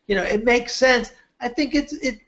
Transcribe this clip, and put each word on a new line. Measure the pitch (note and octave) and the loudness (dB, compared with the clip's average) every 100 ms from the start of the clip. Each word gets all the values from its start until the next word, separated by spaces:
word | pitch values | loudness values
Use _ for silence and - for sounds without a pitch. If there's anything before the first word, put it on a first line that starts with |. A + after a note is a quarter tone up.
| - | -2
you | F#3+ | -2
know, | |
it | F3 G#3+ | 0 0
makes | A#3 A#3+ A#3 | 2 2 0
sense. | - B3+ A#3+ A#3 - _ - | 0 4 4 0 -12 _ -8
I | B3 | -6
think | C#4 C#4 | -2 0
it's, | D4 C#4+ | -2 -2
it, | D4+ C4 - | -6 -6 -6